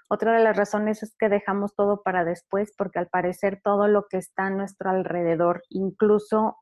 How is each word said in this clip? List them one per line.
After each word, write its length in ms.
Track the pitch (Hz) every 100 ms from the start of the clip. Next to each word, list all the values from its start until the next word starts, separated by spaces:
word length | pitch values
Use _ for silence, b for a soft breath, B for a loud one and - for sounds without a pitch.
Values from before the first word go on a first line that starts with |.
| B
Otra 240 | 175 214 226
de 60 |
las 140 | 220 196
razones 480 | 202 214 214 214
es 100 | 214 -
que 120 | 220
dejamos 480 | 202 196 196 202 -
todo 260 | 202 202
para 220 | 190 185
después, 500 | 165 175 - 196 208 -
porque 220 | 190 -
al 80 | 180
parecer 520 | 180 180 180 202 196
todo 240 | 208 202 208
lo 200 | 208 202
que 60 | 185
está 300 | 185 - 190
a 40 |
nuestro 400 | 190 196 - 190
alrededor, 720 | 190 180 175 170 165 175 175 -
incluso 880 | 190 190 - 208 208 208 220 220 -